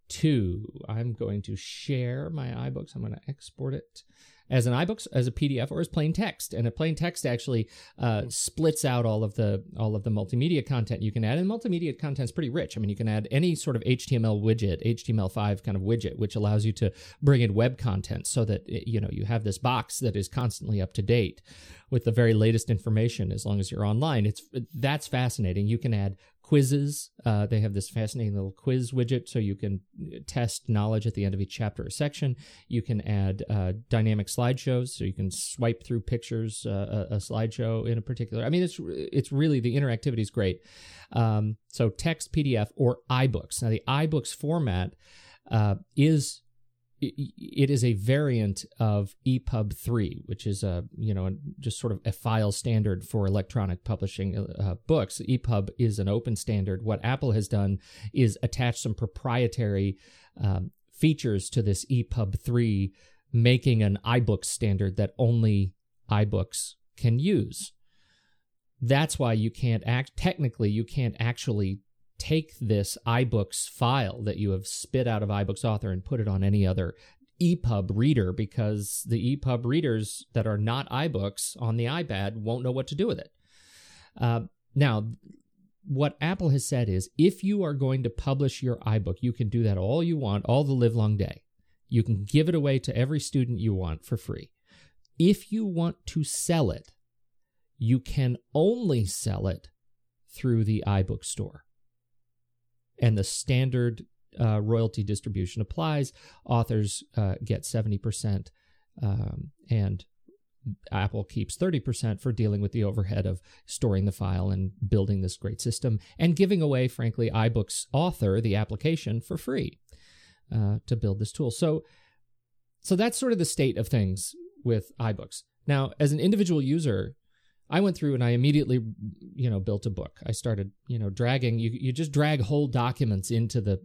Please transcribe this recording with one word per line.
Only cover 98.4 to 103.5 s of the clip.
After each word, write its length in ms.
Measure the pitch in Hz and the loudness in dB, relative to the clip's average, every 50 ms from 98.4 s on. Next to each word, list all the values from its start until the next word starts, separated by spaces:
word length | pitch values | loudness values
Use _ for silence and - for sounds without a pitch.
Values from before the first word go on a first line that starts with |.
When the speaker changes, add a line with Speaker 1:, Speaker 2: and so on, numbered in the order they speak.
| - _ - | -8 _ 0
Speaker 1:
only 500 | 147 160 196 233 247 240 185 143 117 104 | 2 4 4 2 2 0 0 2 2 0
sell 440 | 90 - - - 107 98 95 104 98 | -2 -4 -4 -4 -4 -4 -2 -2 -2
it 220 | 90 - - - _ _ _ _ _ _ _ _ _ _ _ _ - | -4 -4 -10 -18 _ _ _ _ _ _ _ _ _ _ _ _ -18
through 300 | - - 127 117 113 110 | -4 0 2 2 2 2
the 220 | 104 110 104 - | 2 2 0 2
iBook 380 | 98 101 98 95 95 107 104 - | 2 2 2 2 0 -2 -6 -6
store. 400 | - - - 101 98 - - _ _ _ _ _ _ _ _ _ _ _ _ _ _ _ _ _ _ _ _ _ _ _ _ _ _ _ - | -8 -8 -8 -8 -10 -10 -16 _ _ _ _ _ _ _ _ _ _ _ _ _ _ _ _ _ _ _ _ _ _ _ _ _ _ _ 2
And 160 | - 117 110 | 2 4 4
the 80 | 101 95 | 4 0
standard, 800 | - - - - - | -2 -4 -8 -2 0